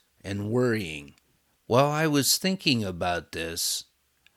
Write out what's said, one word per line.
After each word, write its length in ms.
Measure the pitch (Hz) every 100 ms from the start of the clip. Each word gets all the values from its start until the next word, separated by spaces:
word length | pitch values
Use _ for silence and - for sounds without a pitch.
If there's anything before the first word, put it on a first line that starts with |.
| _ _
and 280 | - 101 104
worrying. 640 | 120 123 110 90 76 71 - _ _ _ _ -
While 220 | 117 143
I 160 | 151 160
was 320 | 143 127 -
thinking 440 | 185 190 - 120
about 500 | 104 87 90 85 82
this, 520 | 87 82 82 - - - _ _ _ _